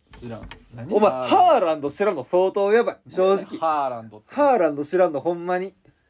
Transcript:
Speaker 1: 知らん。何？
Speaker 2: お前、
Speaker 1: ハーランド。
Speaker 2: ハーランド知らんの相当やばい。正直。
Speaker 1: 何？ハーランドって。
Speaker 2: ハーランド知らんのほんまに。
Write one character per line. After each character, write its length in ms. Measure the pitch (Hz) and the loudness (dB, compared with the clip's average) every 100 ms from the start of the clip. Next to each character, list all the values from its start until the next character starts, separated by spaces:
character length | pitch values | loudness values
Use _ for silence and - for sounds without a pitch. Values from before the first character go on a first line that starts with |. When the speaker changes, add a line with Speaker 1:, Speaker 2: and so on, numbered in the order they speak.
| _ - | _ -20
Speaker 1:
知 100 | 120 | -16
ら 80 | 110 | -16
ん。 100 | - - _ | -16 -20 _
何？ 180 | 117 123 | -16 -4
Speaker 2:
お 60 | 208 | 2
前、 100 | 208 | 2
Speaker 1:
ハ 60 | 131 | 2
ー 40 | |
ラ 60 | 127 | 0
ン 40 | |
ド。 60 | 381 | 4
Speaker 2:
ハ 220 | 359 277 | 4 4
ー 60 | |
ラ 100 | 170 156 | 2 -2
ン 40 | |
ド 100 | 139 | -4
知 140 | - | -2
ら 80 | 202 | -2
ん 40 | 165 | -2
の 80 | |
相 280 | 123 180 185 | -2 0 0
当 200 | 196 196 | 0 2
や 100 | 220 | 2
ば 80 | 196 | 0
い。 40 | - - | -4 -8
正 260 | 170 190 | 0 2
直。 20 | 196 190 | 2 -2
Speaker 1:
何？ 60 | - | -6
ハ 260 | 160 151 135 | -2 -2 -2
ー 40 | |
ラ 100 | 117 | -6
ン 100 | 113 | -12
ド 80 | 107 | -20
っ 20 | |
て。 120 | _ | _
Speaker 2:
ハ 200 | - 285 | 0 2
ー 40 | 240 | 4
ラ 120 | 160 | 2
ン 40 | |
ド 100 | 143 | -2
知 140 | 143 180 | -2 2
ら 100 | 180 | 2
ん 40 | |
の 80 | 143 | 0
ほ 120 | 165 | -4
ん 140 | 175 175 | -4 -4
ま 120 | 180 | -4
に。 140 | 190 - _ _ _ | -6 -12 _ _ _